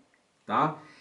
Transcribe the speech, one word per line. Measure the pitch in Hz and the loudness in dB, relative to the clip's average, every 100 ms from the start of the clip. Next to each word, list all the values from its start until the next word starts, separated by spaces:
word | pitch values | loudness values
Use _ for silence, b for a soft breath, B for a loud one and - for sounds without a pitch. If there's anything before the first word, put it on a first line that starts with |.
| _ _ _ _ - | _ _ _ _ -2
tá? | - 151 - b b | 0 0 -2 b b